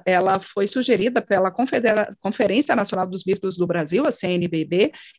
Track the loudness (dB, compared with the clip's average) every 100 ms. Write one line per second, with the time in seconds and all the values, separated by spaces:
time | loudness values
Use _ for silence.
0 | 0 2 2 0 -2 -4 -2 0 0 2
1 | 2 0 0 2 2 0 -2 0 2 2
2 | 0 -4 -6 0 0 2 0 0 0 -2
3 | -4 -4 -2 -2 -2 -2 -2 -2 0 0
4 | 0 0 -2 -2 -2 -2 -2 0 0 -2
5 | -20